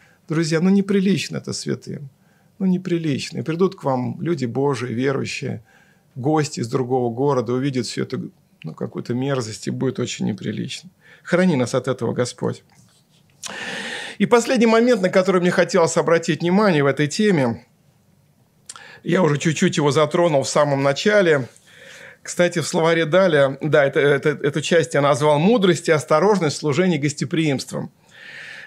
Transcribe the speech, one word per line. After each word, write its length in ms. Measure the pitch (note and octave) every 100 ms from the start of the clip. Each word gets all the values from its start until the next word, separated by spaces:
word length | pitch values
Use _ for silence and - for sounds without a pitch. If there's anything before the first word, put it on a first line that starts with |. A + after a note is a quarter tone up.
| _ _ -
Друзья, 340 | D#3 D#3 D#3+
ну, 80 | F#3
неприлично 680 | G3+ G3 G3+ F#3+ D#3+ - D#3+
это 140 | -
святым. 560 | - - - - - C#3 _ _ _ _ _
Ну, 80 | F#3+
неприлично. 720 | F3+ F#3 E3+ D#3+ C#3 - C3+
И 20 |
придут 340 | B2+ E3 F#3 -
к 80 |
вам 380 | C#3 B2+ B2 -
люди 240 | D#3 D#3+ B2
Божии, 480 | B2 C#3+ A#2+ B2
верующие, 720 | A#2 C#3 C3 A2+ - B2 A2+ - _ _ _ _ C3+
гости 440 | C3 D#3 C#3+ -
из 80 | A#2
другого 460 | C3+ B2 C3 A#2+
города, 400 | A#2 C#3+ C3 A2+
увидят 320 | B2+ C#3+ B2+ A2+
всю 180 | C3+
эту, 280 | B2+ B2 A2 - _ _
ну, 100 | D#3
какую-то 400 | D3+ B2 - -
мерзость, 540 | A#2+ C#3 C3 A2 G2+ C3
и 40 |
будет 280 | B2 C3 B2
очень 260 | A#2+ - A#2+
неприлично. 640 | G#2+ - G#2+ A#2 - - _ _ -
Храни 320 | - F3 F#3 C#3
нас 180 | A2+
от 140 | C3 C3+
этого, 260 | B2 A#2
Господь. 500 | B2 A#2+ - A#2+ - _ _ _ _ _ _ _ _ - - - - - - - -
И 60 | G3+
последний 420 | A#3 A#3+ C4 A#3
момент, 340 | A3+ B3 A3+
на 80 | F#3
который 320 | F#3+ F#3 F#3
мне 100 | F3
хотелось 460 | F#3+ F3 F#3 E3 F3
обратить 440 | D3+ E3 E3 D3+
внимание 420 | E3+ F#3+ G#3+ D3+
в 20 | C#3
этой 220 | C3+ D3
теме, 580 | - G#3+ E3 B2 G2+ - _ _ _ _ _ _ _ _ _ - - - -
я 200 | - F#3
уже 140 | E3 C#3+
чуть-чуть 380 | E3 D3+ F#3 D#3+
его 140 | D3
затронул 520 | D3+ D3+ - E3+ C#3+
в 60 | B2
самом 340 | D#3 C#3+ C#3
начале. 640 | C#3 C#3 G#3 G#3 F3 C#3+ A2+ - _ - - - - -
Кстати, 380 | - - F3 F3
в 80 | -
словаре 380 | E3+ D#3+ E3 D#3
"Даля", 520 | F3+ F#3+ D3+ C3+ C#3
да, 220 | D3+ D3+
это, 160 | C#3 D#3
это, 300 | C#3+ C#3 D3+
эту 320 | C#3+ C#3+ D#3
часть 320 | - E3+ -
я 80 | D#3
назвал 380 | C#3 C3+ D3+ D3
"мудрость 500 | F3+ A#3+ F#3 D3+ -
и 20 |
осторожность 640 | D3+ - D#3 G3 G3 D3+ -
в 20 |
служении 400 | D#3 C3+ F#3 D#3
гостеприимством". 920 | C#3+ - C3+ D#3+ D#3 B2+ - D2 - _ _ - - - - -